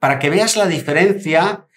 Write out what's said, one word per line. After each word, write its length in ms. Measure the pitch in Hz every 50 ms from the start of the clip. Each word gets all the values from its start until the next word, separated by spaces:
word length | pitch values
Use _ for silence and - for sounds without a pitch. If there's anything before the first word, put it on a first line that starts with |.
para 180 | 143 135 139 131
que 120 | 147 143
veas 260 | 170 202 220 220 -
la 100 | 214 202
diferencia 1000 | 180 160 135 127 147 147 160 190 202 196 196 - 156 156 165 185 208 208 - - _ _